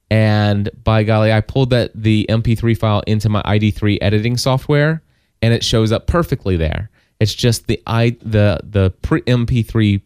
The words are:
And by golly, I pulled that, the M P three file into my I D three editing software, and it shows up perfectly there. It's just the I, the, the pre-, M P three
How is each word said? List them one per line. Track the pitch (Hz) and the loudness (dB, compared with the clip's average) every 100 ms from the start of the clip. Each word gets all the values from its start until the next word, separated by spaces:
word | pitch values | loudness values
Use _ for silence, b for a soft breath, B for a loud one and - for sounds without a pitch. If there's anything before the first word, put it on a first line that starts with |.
| - | -2
And | 110 110 107 104 101 101 - | 0 2 2 0 0 -4 -6
by | - 110 | 0 0
golly, | 107 110 110 | 2 2 2
I | 110 | 2
pulled | - 139 127 | 0 -2 0
that, | 123 - | 0 -2
the | 107 110 107 - | -2 0 0 0
M | 110 | 0
P | 110 110 | 0 -2
three | 117 | 0
file | 113 110 104 - | 0 0 -2 0
into | 107 107 | -2 0
my | 107 - | -2 0
I | 104 | 0
D | 104 | 0
three | - 104 104 | 0 -2 0
editing | 101 107 117 120 | 0 0 0 -2
software, | 135 131 - 147 151 160 _ _ _ - | 0 -2 0 0 0 -2 _ _ _ -4
and | 113 | 0
it | 117 | 0
shows | - 113 110 | 0 0 2
up | 110 - | 0 0
perfectly | 170 165 135 101 90 | -2 0 -2 -2 -2
there. | 78 78 110 _ _ - | -2 -4 -10 _ _ -4
It's | 107 - | -2 0
just | 120 110 - | 0 0 -2
the | 113 - | -6 -4
I, | 113 120 117 | 0 0 -2
the, | - 107 104 82 | -2 2 2 0
the | - 101 95 - | -2 0 0 -2
pre-, | - 156 - | -2 -2 0
M | 123 117 | 0 0
P | 120 | -2
three | 107 113 107 98 | -2 0 2 0